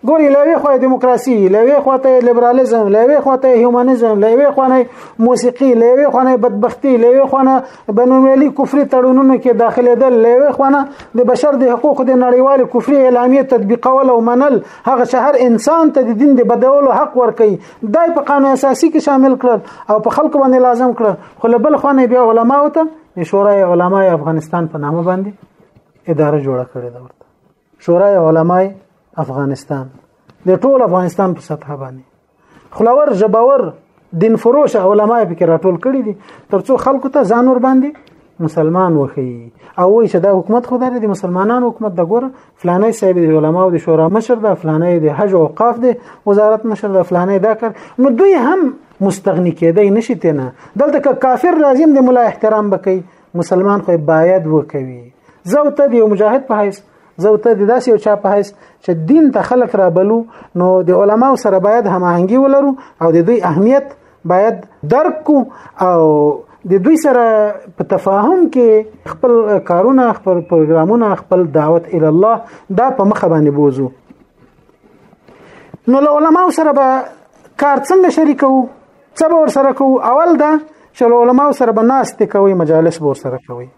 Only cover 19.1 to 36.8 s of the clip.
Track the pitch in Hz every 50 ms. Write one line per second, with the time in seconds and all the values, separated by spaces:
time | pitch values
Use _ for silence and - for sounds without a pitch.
19.1 | 277 269 262 269 254 247 254 254 233 202 - - - - - - 208 214 214 226
20.1 | - - 311 302 302 285 269 262 254 254 254 247 240 233 254 254 233 233 233 208
21.1 | 180 - - - - - - 233 233 240 233 302 302 277 - 285 277 269 254 233
22.1 | 240 247 247 226 220 226 233 233 269 285 285 302 294 330 320 320 - - _ _
23.1 | _ 185 165 - - 196 202 208 202 196 190 175 175 175 180 180 190 196 190 185
24.1 | 170 151 147 160 160 160 156 - - 175 170 156 - 156 147 147 160 170 165 180
25.1 | 180 185 196 208 202 _ - _ _ _ _ _ _ _ _ _ _ _ _ -
26.1 | 165 143 156 147 147 151 139 135 131 123 127 127 _ 131 120 123 120 123 127 123
27.1 | - _ _ _ _ _ _ _ _ _ _ _ _ _ - - 170 175 196 202
28.1 | 202 185 165 156 160 165 - 175 180 185 190 196 196 190 _ _ _ _ _ _
29.1 | _ - 156 - 131 135 143 139 139 131 - - 147 135 131 131 - - _ _
30.1 | _ _ _ _ _ _ _ 175 185 - - 269 277 247 247 190 175 185 185 170
31.1 | - - 196 185 170 - - - 156 147 - 135 147 135 135 131 131 131 131 _
32.1 | _ _ _ _ _ _ _ _ _ - _ _ - - 226 233 247 285 302 294
33.1 | 233 180 208 214 196 226 233 254 277 269 220 165 151 - _ _ _ _ _ _
34.1 | - 165 190 220 226 - - 226 247 294 294 240 - 214 185 190 208 208 214 208
35.1 | 233 233 220 170 170 156 175 165 165 160 160 190 175 165 - 254 269 269 240 214
36.1 | 196 - - - - - _ _ - 190 190 - 269 -